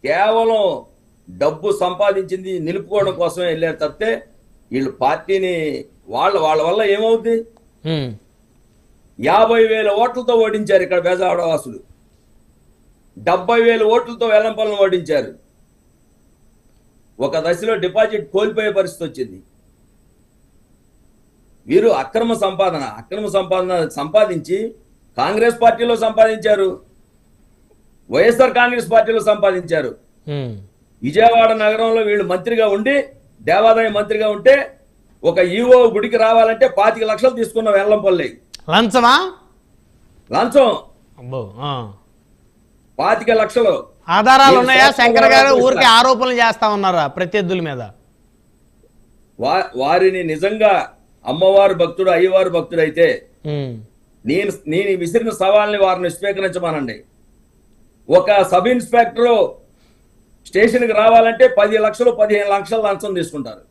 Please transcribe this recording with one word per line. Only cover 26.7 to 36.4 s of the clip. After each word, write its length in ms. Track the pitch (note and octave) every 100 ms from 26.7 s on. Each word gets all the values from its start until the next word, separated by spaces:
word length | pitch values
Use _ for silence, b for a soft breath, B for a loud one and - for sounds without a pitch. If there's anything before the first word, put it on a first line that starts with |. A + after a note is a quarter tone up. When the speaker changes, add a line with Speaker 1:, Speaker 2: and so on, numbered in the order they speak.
| F3+ _ _ _ _ _ _ _ _ _ _ _ _ _
Speaker 1:
వైఎస్ఆర్ 440 | B2+ G#3 A#3 B3+
కాంగ్రెస్ 380 | A#3+ A#3+ B3 E3
పార్టీలో 280 | A3+ G#3+ A3+
సంపాదించారు. 680 | G3+ G#3 G3+ F#3 E3+ D#3+ B2+ - _ _ -
Speaker 2:
హ్మ్. 300 | D3 B2+ G#2 G2 _ _ _
Speaker 1:
విజయవాడ 500 | B2 E3+ A#3 A#3 A3+
నగరంలో 500 | A3 G#3+ A3 A3+ A3+
వీళ్ళు 220 | G#3+ G#3
మంత్రిగా 440 | F3+ F3+ A3+ A3+ A3
ఉండి, 360 | G3 G#3+ C#4 - - _ _
దేవాదాయ 460 | - F3+ A3+ A3+ A3+
మంత్రిగా 400 | G3+ G#3 G#3+ G#3+
ఉంటే, 480 | G3+ G#3 C#4 - - _ _ _ _
ఒక 140 | B3 A3
ఈఓ 520 | F3 G3 B3 B3+ A#3
గుడికి 260 | G#3 A3+ A3+
రావాలంటే 520 | A3 A3+